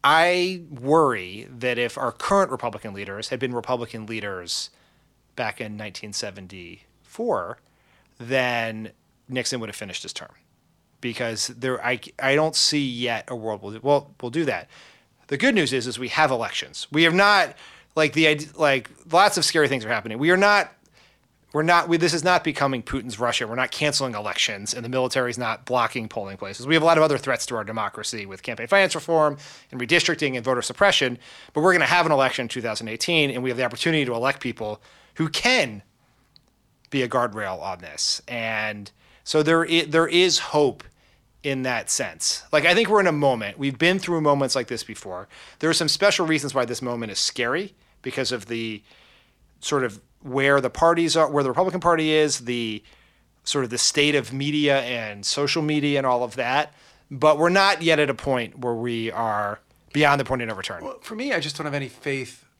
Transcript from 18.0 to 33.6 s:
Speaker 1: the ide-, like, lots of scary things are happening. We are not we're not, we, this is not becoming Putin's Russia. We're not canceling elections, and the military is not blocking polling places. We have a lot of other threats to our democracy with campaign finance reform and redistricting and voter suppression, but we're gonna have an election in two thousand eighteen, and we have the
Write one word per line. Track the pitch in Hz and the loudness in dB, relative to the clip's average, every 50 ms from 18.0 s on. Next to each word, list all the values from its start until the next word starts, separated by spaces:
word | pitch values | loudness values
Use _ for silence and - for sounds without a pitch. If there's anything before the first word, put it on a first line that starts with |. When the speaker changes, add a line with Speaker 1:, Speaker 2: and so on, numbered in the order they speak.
| 156 151 | 2 2
Speaker 1:
the | 131 156 160 | 4 4 4
ide-, | 156 151 147 151 147 - | 4 4 2 -2 -12 -2
like, | - 160 143 135 131 113 - - - _ 170 | 2 2 2 2 2 -2 -8 -20 -20 _ 2
lots | 160 175 196 208 202 | 4 6 6 6 4
of | 185 151 | 2 -2
scary | - - 165 147 135 | 2 4 4 4 4
things | 135 127 110 | 2 -2 -2
are | 107 | -2
happening. | 120 110 98 113 107 117 | -4 -4 -2 -6 -4 0
We | 143 165 | 4 4
are | 180 | 6
not | 185 202 208 208 202 180 - _ _ _ _ _ _ _ _ _ _ _ _ _ _ _ _ | 6 6 6 6 4 2 -2 _ _ _ _ _ _ _ _ _ _ _ _ _ _ _ _
we're | - 147 156 | -4 -2 2
not, | 165 175 170 151 165 | 4 4 4 4 4
we, | 170 | 2
this | 170 170 165 160 | 2 2 2 0
is | 165 143 | 0 2
not | 180 180 175 - | 2 2 2 2
becoming | 160 139 - 143 139 135 123 - | -2 -2 0 -2 0 -2 -4 -6
Putin's | - - 135 107 123 110 101 | -6 -8 -8 -6 -8 -6 -4
Russia. | 123 117 - - 123 | -2 -2 -2 -2 -4
We're | 107 113 | -4 -4
not | 127 127 123 | -4 -4 -4
canceling | - - 147 147 139 - 139 127 113 | -4 -2 -2 0 0 0 -4 -4 -6
elections, | 104 104 101 92 - - - 110 98 104 104 - | -6 -6 -6 -2 -2 -2 -4 -4 -6 -8 -8 -8
and | 123 117 | -8 -8
the | 117 | -4
military | 127 131 127 127 - 135 123 123 | -2 -2 -2 0 0 -2 -2 -2
is | 117 120 | -4 -4
not | 123 113 113 - - | -4 -4 -6 -6 -4
blocking | - 123 123 117 110 - 123 110 | -2 2 2 2 2 0 -6 -8
polling | 107 - 113 101 98 98 | -8 -8 -10 -10 -10 -12
places. | 95 101 98 101 - 117 | -12 -12 -12 -12 -10 0
We | 139 160 | 2 2
have | 160 151 | 4 6
a | |
lot | 165 165 156 | 6 6 6
of | 156 | 6
other | 156 147 | 4 4
threats | 123 - 135 127 113 - | 0 0 -2 -2 -2 -4
to | - 123 | -6 -6
our | 113 104 | -6 -6
democracy | 101 110 113 107 101 - 107 107 - - 110 101 | -6 -4 -4 -4 -6 -6 -8 -10 -8 -8 -8 -10
with | 98 95 - - | -12 -14 -12 -10
campaign | - 117 107 117 | -10 -8 -8 -2
finance | 120 196 196 190 175 - | 2 4 4 4 4 0
reform | 165 - - 170 160 151 151 143 143 - - - - - _ | -6 -2 0 2 4 4 2 0 -2 -14 -20 -20 -20 -20 _
and | - 127 | -8 -8
redistricting | 127 123 165 175 - - 165 - 151 139 131 | -2 2 2 2 2 2 0 0 -2 -2 -2
and | 123 113 | -2 -2
voter | 131 131 123 | 0 -2 0
suppression, | - - 123 - 202 202 180 - 139 127 120 - - - - - - - _ | -2 -6 0 4 4 4 6 4 2 0 -2 -4 -12 -20 -20 -20 -20 -6 _
but | 151 | 2
we're | 156 185 180 | 4 4 6
gonna | 175 147 | 4 4
have | - 170 180 165 | 4 4 4 4
an | 160 | 4
election | 151 135 135 127 - - 123 | 4 4 4 2 2 -2 -6
in | 113 | -6
two | - 131 | -6 -6
thousand | 110 117 107 - 113 | -6 -6 -6 -6 -8
eighteen, | 110 110 113 - - 170 160 147 139 | -10 -6 -6 -2 0 2 2 2 2
and | 123 123 | 0 -2
we | 127 131 | -4 -2
have | 120 | -2
the | 120 | -2